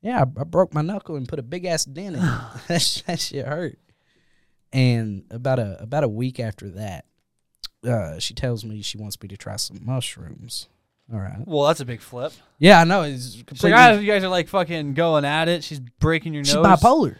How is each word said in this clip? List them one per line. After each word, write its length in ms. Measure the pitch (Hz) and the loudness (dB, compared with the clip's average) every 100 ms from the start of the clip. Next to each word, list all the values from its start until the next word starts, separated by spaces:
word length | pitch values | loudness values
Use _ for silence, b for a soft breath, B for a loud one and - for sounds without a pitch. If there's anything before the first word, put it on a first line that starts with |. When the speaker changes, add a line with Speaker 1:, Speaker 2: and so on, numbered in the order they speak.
Speaker 1:
Yeah, 160 | 202 247 131 - | -2 0 0 0
I, 40 | |
I 40 | |
broke 300 | 165 165 185 | -2 2 2
my 80 | 151 | 0
knuckle 340 | 156 202 - 151 | -4 -6 -8 -10
and 100 | 123 | -8
put 120 | 156 | -8
a 40 | |
big-ass 440 | 117 175 180 160 - | -8 -8 -4 -4 -4
dent 300 | 135 202 165 | -8 -10 -2
in 60 | |
it. 180 | 170 120 120 | -2 -2 -8
<laughs> 180 | 123 - | -16 -4
That 140 | 170 | 0
sh-, 180 | - - - | 0 -4 -8
that 140 | 165 | -6
shit 260 | - 139 135 | -6 -6 -8
hurt. 320 | 151 170 - _ _ _ _ _ _ _ _ _ | -6 -8 -12 _ _ _ _ _ _ _ _ _
And 540 | 131 127 117 113 98 - | 2 2 2 -2 -8 -12
about 280 | 117 127 131 | -8 -2 -2
a, 240 | 104 92 | -2 -8
about 220 | 110 139 | -6 -2
a 40 | 139 | -2
week 320 | 107 127 127 | -2 -6 -6
after 280 | 113 - 101 | -10 -8 -14
that, 360 | 90 104 92 - _ _ _ _ _ - _ 120 | -12 -12 -14 -18 _ _ _ _ _ -20 _ -4
uh, 320 | 120 87 78 | -4 -4 -8
she 140 | - | -10
tells 300 | - 127 117 | -6 -6 -6
me 160 | 110 107 | -8 -10
she 140 | 101 107 | -10 -10
wants 220 | 107 - | -12 -12
me 60 | 101 | -14
to 80 | 98 | -16
try 200 | - 101 | -14 -8
some 220 | - - | -8 -8
mushrooms. 840 | 110 131 120 - - - 117 - - _ _ _ _ | -6 -6 -6 -10 -18 -18 -14 -14 -16 _ _ _ _
All 80 | 113 | -10
right. 160 | 98 98 160 | -8 -10 -6
Speaker 2:
Well, 200 | 151 143 | 0 2
that's 140 | 165 | 0
a 40 | |
big 160 | 127 117 | -4 -10
flip. 320 | - 123 143 - _ _ | -12 -10 -10 -10 _ _
Speaker 1:
Yeah, 220 | 160 185 | 10 10
I 40 | |
know. 180 | 165 196 | 8 2
It's 220 | 151 131 | 0 -6
Speaker 2:
She's 120 | 123 113 | -12 -16
like, 100 | - | -18
Speaker 1:
completely 260 | 127 135 220 | -2 4 8
Speaker 2:
"Ah, 120 | 247 | 8
you 140 | 208 208 | 6 2
guys 180 | 208 | 0
are, 40 | 190 | 0
like, 200 | 180 165 | -2 0
fucking 460 | 196 175 165 147 | -2 -2 -4 -4
going 320 | 139 170 156 143 | 0 2 2 2
at 220 | 151 165 | 0 0
it." 140 | 170 | -2
She's 180 | 151 147 | -4 -12
breaking 520 | 120 _ 156 160 165 | -14 _ 0 0 -2
your 120 | 151 | -4
Speaker 1:
She's 100 | 143 | 0
Speaker 2:
nose. 100 | 147 | 4
Speaker 1:
bipolar. 520 | 175 180 220 302 175 - | 6 8 6 6 2 -2